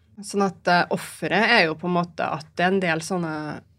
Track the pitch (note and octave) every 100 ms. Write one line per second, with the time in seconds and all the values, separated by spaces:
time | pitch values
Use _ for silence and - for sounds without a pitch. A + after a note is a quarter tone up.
0 | _ - G3+ G3+ G3 - - F3 - F#3+
1 | - - D#3+ E3+ A3 A#3 E3+ D#3+ F3 F3
2 | F3 - - D#3 - - F3 G3 F3+ D#3+
3 | D#3+ F#3 E3 D#3 D3+ D3+ -